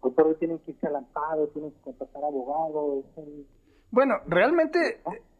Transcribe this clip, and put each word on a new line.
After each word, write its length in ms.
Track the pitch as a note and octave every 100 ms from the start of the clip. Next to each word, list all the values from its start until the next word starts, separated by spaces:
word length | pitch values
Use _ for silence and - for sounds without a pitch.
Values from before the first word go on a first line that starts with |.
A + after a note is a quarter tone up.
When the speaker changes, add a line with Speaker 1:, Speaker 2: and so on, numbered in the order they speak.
Speaker 1:
Hoy 100 | C3
por 140 | B2+ D#3
hoy 80 | D#3+
tienen 220 | E3 E3
que 120 | -
irse 140 | C#3 E3
al 100 | D3
amparo, 520 | B2+ - D3+ D#3 D3
tienen 220 | D3+ D3+
que 80 | -
contratar 420 | - B2+ C3 -
abogado, 760 | D3 C#3+ B2+ D3 D#3+ D3+ D3 C#3
es 160 | C3+ -
un 300 | D3+ D3 C#3 _ _ _ _
Speaker 2:
Bueno, 240 | A3+ C4+ G#3 -
realmente, 760 | E3+ A3 E4+ D#4+ E4 D4+ - -
Speaker 1:
¿no? 60 |
Speaker 2:
eh, 100 | G3 - _